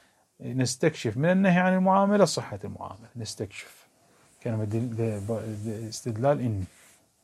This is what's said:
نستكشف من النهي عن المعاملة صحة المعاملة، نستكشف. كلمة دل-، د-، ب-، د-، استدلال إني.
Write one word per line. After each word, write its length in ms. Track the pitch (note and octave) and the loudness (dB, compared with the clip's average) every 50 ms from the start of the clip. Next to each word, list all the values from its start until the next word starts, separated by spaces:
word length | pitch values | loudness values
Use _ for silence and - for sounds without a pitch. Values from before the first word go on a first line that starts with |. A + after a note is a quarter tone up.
| _ _ _ _ _ _ _ - | _ _ _ _ _ _ _ -14
نستكشف 760 | B2 B2 A#2+ C3 B2+ B2 - - - D#3+ D#3 - - A#2 G2 B2 | -10 -6 -2 0 0 0 0 2 2 0 2 0 -4 -4 -2 2
من 120 | D3 E3+ | 2 4
النهي 300 | F#3 F#3+ G3 F#3+ F3 F3+ | 4 4 6 6 4 6
عن 140 | F3+ F#3 F#3 | 4 4 4
المعاملة 520 | F#3 F#3 F#3+ F#3+ G3 G3 G3 G#3 G#3 F#3+ | 4 4 4 4 4 4 4 6 6 4
صحة 340 | D#3 - - - - A2 G2+ - | 4 4 -2 -6 -6 -10 -10 -8
المعاملة، 440 | - F#2+ - - - - - A2+ - - | -10 -10 -10 -12 -14 -14 -16 -20 -16 -12
نستكشف. 720 | A#2 A2 - - - A2 G2 - - - - - - - _ _ _ _ _ _ _ _ _ _ _ - | -10 -10 -10 -8 -8 -8 -8 -10 -14 -18 -18 -20 -20 -20 _ _ _ _ _ _ _ _ _ _ _ -6
كلمة 200 | A#2+ A2+ A2 A2 | -4 -2 -2 -2
دل-، 320 | G#2 G#2+ A2+ A#2+ B2 A2+ | -2 -2 -2 -2 -4 -4
د-، 360 | A2 A2+ A2+ G#2+ G2+ G2 G#2+ | -2 -2 -2 -2 -4 -4 -4
ب-، 340 | A2+ G#2+ G#2+ A2 G#2+ G#2 G#2 | -4 -4 -4 -8 -8 -8 -6
د-، 220 | A2+ G#2+ G#2+ A2+ G#2+ | -8 -8 -8 -8 -10
استدلال 520 | A2 - - B2+ A2 G#2+ B2 C#3 D3+ C#3 | -12 -10 -8 -6 -4 0 2 2 2 2
إني. 220 | B2 A#2+ G#2+ G2 F#2 - _ - - - _ _ _ _ _ _ | 0 -2 -2 -2 -4 -6 _ -20 -20 -20 _ _ _ _ _ _